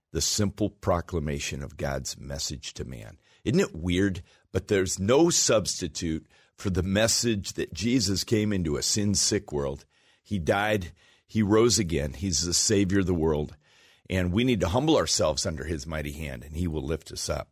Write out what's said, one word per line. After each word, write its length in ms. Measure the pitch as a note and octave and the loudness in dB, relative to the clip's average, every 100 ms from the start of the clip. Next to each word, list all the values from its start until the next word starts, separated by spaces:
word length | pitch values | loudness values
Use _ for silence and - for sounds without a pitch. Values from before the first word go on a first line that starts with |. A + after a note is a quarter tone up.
| _ | _
the 80 | E2 | -4
simple 500 | - - G2+ - G2+ | -2 0 0 0 -4
proclamation 920 | - - E2+ - E2+ D2+ C#2+ - C#2+ | -2 0 0 0 -4 -2 -4 -6 -8
of 140 | C#2+ - | -10 -6
God's 400 | C#2+ C2+ C2 - | -4 -4 -6 -12
message 560 | C#2 C#2 - C#2 - | -10 -8 -8 -8 -12
to 100 | - | -12
man. 340 | B1 B1 G#1+ - _ _ | -12 -12 -16 -20 _ _
Isn't 160 | - C#3+ | 0 2
it 140 | - | 0
weird? 480 | D#2 F2 F2 G2+ F2+ - _ _ | -2 0 2 2 0 -12 _ _
But 160 | F#2+ - | -4 2
there's 300 | G2+ F#2+ F#2 | 2 2 0
no 320 | G2 C#3 E3+ | 4 6 6
substitute 960 | E3 - - F2+ - E2+ - E2+ D#2+ - _ _ - | 4 4 2 2 -4 -6 -4 -4 -4 -8 _ _ -8
for 140 | G#2 | -4
the 120 | F#2 | -2
message 720 | F#2+ G2+ A2+ - A#2+ G#2 - | 0 2 2 2 0 -2 -4
that 180 | - - | -6 -6
Jesus 520 | D#2+ A#2 B2+ F#2+ F#2 | -4 0 2 2 -2
came 280 | - G#2+ G#2 | 0 0 2
into 240 | G2 E2 C#2 | 0 0 -2
a 60 | |
sin-sick 720 | - A2+ G#2 F#2+ - G2+ - | -2 0 0 2 2 0 -2
world. 320 | D2 C#2 C#2 - _ _ _ | -4 -4 -6 -14 _ _ _
He 160 | - G#2 | -8 -4
died. 540 | D2+ G2+ G#2+ G#2+ F2 - _ _ _ | 0 2 2 0 -4 -14 _ _ _
He 160 | A2+ | 0
rose 360 | G2 A2 A#2+ A2 | 4 6 6 4
again. 340 | F2 D#2 C#2+ | 0 -2 -2
He's 300 | C2 G2 D#2 | -4 -2 -2
the 100 | F2 | 0
Savior 460 | E2 - G2+ F#2+ G2 | 0 2 2 4 2
of 60 | F2 | 2
the 80 | |
world. 420 | F2 D#2+ D2+ D2+ - _ _ _ _ - | 2 2 0 -2 -10 _ _ _ _ -4
And 220 | F#2 F2+ | -2 0
we 100 | G2 | 2
need 180 | B2+ A2 | 2 2
to 80 | F2 | 2
humble 280 | A#2+ D#3 C3 | 2 4 2
ourselves 480 | E2 - D#2+ D2 | 2 2 0 0
under 200 | F#2+ D#2 | -4 -4
his 220 | D#2+ D#2+ E2 | -6 -6 -6
mighty 260 | D#2 D2 | -6 -6
hand, 300 | C#2+ D2+ C2 | -8 -8 -10
and 140 | D2 D#2 | -10 -4
he 100 | F2 | -2
will 160 | D2+ | -2
lift 300 | C2+ E2 - | -4 -6 -8
us 160 | - - | -8 -6
up. 200 | D2 - | -6 -4